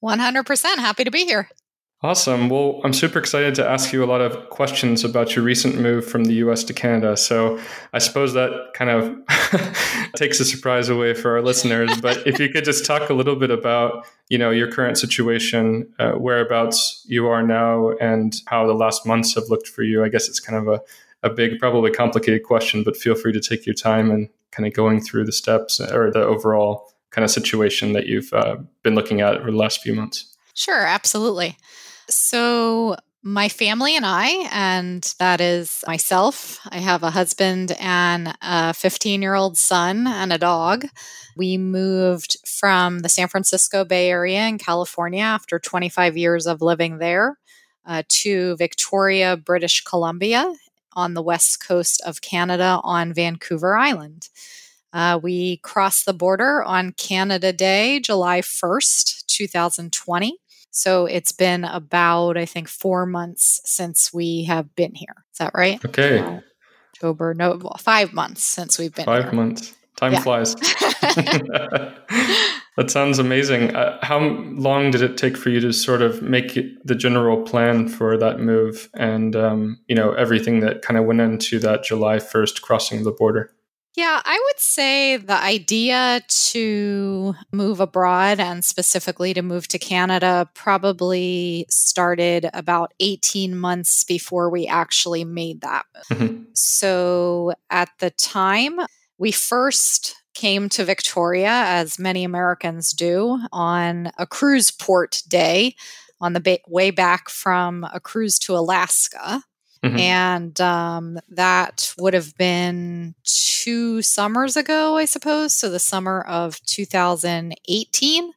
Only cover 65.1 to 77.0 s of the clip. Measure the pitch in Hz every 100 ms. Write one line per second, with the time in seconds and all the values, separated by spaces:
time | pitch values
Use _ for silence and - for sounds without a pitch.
65.1 | - _ - 160 - 180 208 127 - 139
66.1 | 120 90 87 - _ _ _ _ - 165
67.1 | 156 165 165 175 175 180 - - 220 196
68.1 | 165 151 - - - 170 - 165 151 147
69.1 | 117 131 226 113 226 - - _ - 131
70.1 | 131 - 120 113 - 320 - 381 - -
71.1 | - 147 151 - - - 147 131 - -
72.1 | 220 262 415 - - - - 131 143 139
73.1 | 135 127 131 139 127 117 - 123 - -
74.1 | 147 151 - - 135 135 139 139 127 123
75.1 | 127 131 131 - 120 120 117 - 123 120
76.1 | 113 131 127 123 - - - - 117